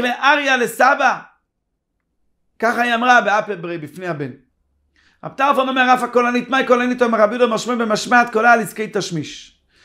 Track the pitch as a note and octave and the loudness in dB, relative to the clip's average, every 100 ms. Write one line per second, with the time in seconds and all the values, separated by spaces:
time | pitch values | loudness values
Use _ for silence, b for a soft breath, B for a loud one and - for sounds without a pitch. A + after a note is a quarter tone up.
0 | B3 A#3+ C4 D4 C#4 B3+ A#3 - B3+ C#4 | -4 0 2 2 2 0 -2 2 2 4
1 | C4 F#3 - _ _ _ _ _ _ _ | 0 -2 -10 _ _ _ _ _ _ _
2 | _ _ _ _ _ _ A3 A#3 A#3+ A#3 | _ _ _ _ _ _ -2 0 0 0
3 | B3 A#3+ G3+ G#3 G3+ F#3+ E3+ E3+ D3 F3+ | 4 4 4 -2 -2 -8 -8 -10 -12 -12
4 | F#3 D3+ C3+ A#2 _ _ _ _ _ _ | -10 -8 -8 -10 _ _ _ _ _ _
5 | _ _ D#3+ - C#4 C4 C4 C4 B3+ B3 | _ _ -16 -2 0 2 0 0 2 2
6 | A#3+ A#3+ A#3+ B3 B3 C4+ B3+ B3 B3 B3 | 2 0 0 -2 -2 -2 2 2 2 0
7 | B3 A3+ G#3 A#3+ A#3+ A3 A3 A#3+ A3+ G#3+ | 0 2 0 2 0 0 -4 -4 -2 -4
8 | - A#3+ A#3 G#3+ A#3 A#3 G#3 - A3 G3+ | 0 0 2 2 4 2 2 -8 -6 -6
9 | - E3+ C3+ - - _ _ b | -6 -6 -8 -14 -20 _ _ b